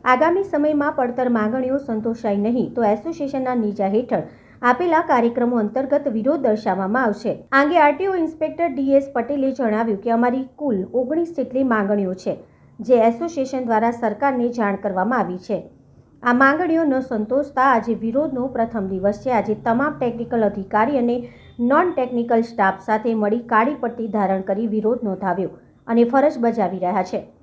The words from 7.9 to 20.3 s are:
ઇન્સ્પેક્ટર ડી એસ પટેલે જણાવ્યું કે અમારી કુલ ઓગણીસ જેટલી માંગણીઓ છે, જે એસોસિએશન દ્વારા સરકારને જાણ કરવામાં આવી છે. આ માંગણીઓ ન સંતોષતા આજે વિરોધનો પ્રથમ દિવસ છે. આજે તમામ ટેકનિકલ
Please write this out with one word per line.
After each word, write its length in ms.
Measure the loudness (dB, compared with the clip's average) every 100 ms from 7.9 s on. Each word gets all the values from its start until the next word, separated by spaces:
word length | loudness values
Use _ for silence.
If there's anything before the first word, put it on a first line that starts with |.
| 4 -2 0
ઇન્સ્પેક્ટર 500 | -2 -2 -6 0 -2
ડી 240 | 0 2 2
એસ 100 | 2
પટેલે 400 | -4 -2 0 -2
જણાવ્યું 500 | 0 0 0 0 -2
કે 80 | 0
અમારી 320 | 2 2 0 -6 -6
કુલ 200 | -2 -2 -2
ઓગણીસ 360 | -2 0 -2 -2 -4
જેટલી 280 | -4 -2
માંગણીઓ 480 | 2 2 2 0 0
છે, 200 | -4 -6 -8 -12 _ -20 -12
જે 200 | 2 4
એસોસિએશન 600 | 4 2 -6 -4 -4 -4
દ્વારા 280 | 0 2 2
સરકારને 560 | 0 -4 0 -2 0 -2
જાણ 260 | 0 -2 0
કરવામાં 400 | -2 -2 0 0
આવી 180 | -2 -6 -6
છે. 120 | -6 -6 -20 _ -20 _ -4
આ 120 | 0
માંગણીઓ 500 | 4 4 4 2 2
ન 100 | 2 0
સંતોષતા 680 | -2 -4 0 0 0 2 4
આજે 240 | 4 0
વિરોધનો 500 | -4 -2 -2 -2 -2 -4
પ્રથમ 420 | -2 -2 -2 -4
દિવસ 320 | 0 -2 -2
છે. 80 | 0
આજે 240 | 0 0 -2
તમામ 320 | 0 0 0
ટેકનિકલ 500 | 0 -4 -4 -4